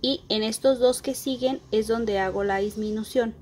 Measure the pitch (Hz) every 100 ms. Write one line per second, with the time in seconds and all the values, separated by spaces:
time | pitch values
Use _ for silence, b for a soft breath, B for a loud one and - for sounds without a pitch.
0 | 254 370 - 214 220 226 269 254 247 247
1 | - 262 - 254 254 269 - 214 214 226
2 | 220 196 190 196 202 196 208 208 214 214
3 | 214 262 226 -